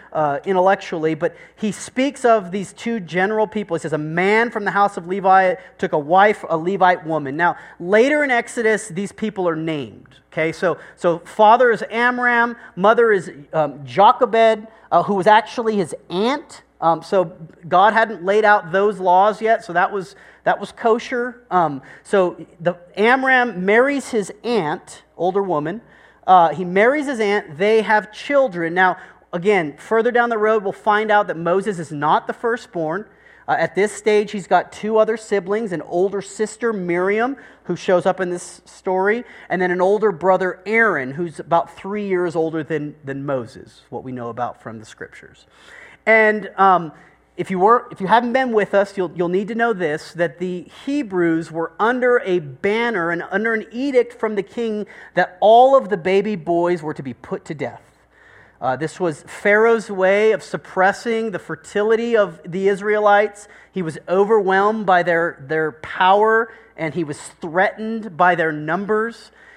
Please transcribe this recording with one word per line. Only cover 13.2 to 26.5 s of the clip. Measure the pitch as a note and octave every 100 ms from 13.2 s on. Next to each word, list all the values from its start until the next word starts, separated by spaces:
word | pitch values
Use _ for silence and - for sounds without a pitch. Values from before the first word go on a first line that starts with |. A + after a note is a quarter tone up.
| F3 C#3 D3
um, | D#3+ D3 C#3 C3+
Jochebed, | B2+ G#3 B3+ A#3+ A3+ A3+ A3 A3 - _
uh, | E3+
who | E3+ G3+
was | F3+
actually | G#3+ A3+ - A3+ G#3+
his | E3 - -
aunt. | F3 A3+ D4 - - _ _
Um, | E3 D#3+
so | - G3 E3+ - D#3+ - E3+
God | F3 G3+
hadn't | G#3+ A3 G3 F3
laid | G#3
out | G#3+ G#3 E3+
those | F#3 G#3 F#3
laws | F#3 F3+ G#3 G#3
yet, | A3 A3+
so | -
that | E3+ F#3
was, | G3+ F3 - - -
that | - F3+
was | G3+
kosher. | - A#3 A#3 - B3 B3 A#3+ _
Um, | F3+ D#3+ C#3 - -
so | - G3+ F3+ - E3 _
the, | E3 F3+ - -
Amram | G#3+ C4 C4 B3+ B3 F3+ F#3
marries | A3 C4+ C#4+ -
his | A#3 F#3+ -
aunt, | A3+ A#3 D3+ F3 - - _ -
older | E3+ F#3+
woman. | G3 D#3 D3+ G#3+ - - _ _ -
Uh, | F#3 E3